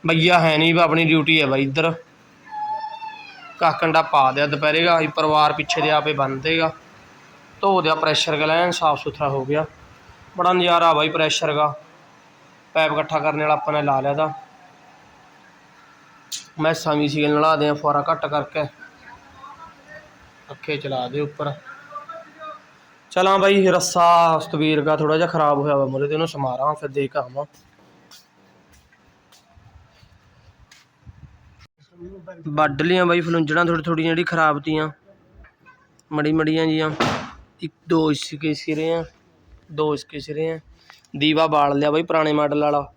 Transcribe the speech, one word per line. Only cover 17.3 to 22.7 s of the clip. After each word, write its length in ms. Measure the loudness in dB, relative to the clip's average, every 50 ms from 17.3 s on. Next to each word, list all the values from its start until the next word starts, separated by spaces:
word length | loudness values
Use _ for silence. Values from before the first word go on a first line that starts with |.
| 2
ਨਲਾ 220 | 2 4 2 2
ਦਿਆਂ 180 | 2 2 0 0
ਫੁਆਰਾ 300 | 0 0 0 0 0 0 -2
ਘੱਟ 140 | -4 -4 -4
ਕਰਕੇ। 380 | -4 -4 -4 -4 -4 -6 -6 -6 -6 -8 -18 -20 -20 -20 -20 -20 -20 -20 -20 -20 -20 -20 -20 -20 -20 -20 -20 -20 -20 -20 -20 -20 -20 -20 -20 -20 -20 -20 -20 -20 -20 -20 -20 -20 -20
ਪੱਖੇ 280 | -20 -14 -8 -6 -6
ਚਲਾ 300 | -6 -6 -6 -6 -6 -6 -6
ਦੇ 120 | -6 -6
ਉੱਪਰ। 320 | -6 -6 -6 -8 -8 -8 -8 -10 -16 -20 -20 -20 -20 -16 -16 -16 -16 -14 -18 -18 -18 -20 -20 -18 -16 -16 -16 -18 -20 -20